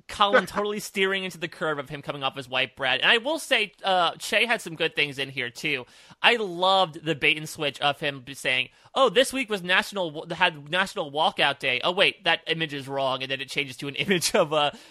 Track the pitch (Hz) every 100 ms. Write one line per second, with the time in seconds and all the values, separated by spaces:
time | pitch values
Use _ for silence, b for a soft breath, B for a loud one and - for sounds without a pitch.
0 | - - 208 233 185 196 208 208 - -
1 | 190 190 185 170 165 - 165 147 127 147
2 | 139 143 135 139 127 127 131 - 135 131
3 | 160 233 233 320 - 247 208 - 196 185
4 | 170 - - 214 226 233 - 160 160 160
5 | 147 135 135 135 123 - 156 135 120 b
6 | b - 190 233 208 170 185 190 180 156
7 | 151 147 151 156 156 - 151 127 143 143
8 | 151 139 127 135 143 127 123 b b -
9 | 262 196 254 262 226 208 180 185 214 202
10 | 175 151 165 165 180 156 143 175 190 -
11 | 156 139 170 - 151 139 139 123 156 180
12 | 165 - 170 165 - 165 160 143 131 139
13 | 135 131 131 135 135 - 139 120 143 131
14 | 143 185 - 220 165 151 143 - B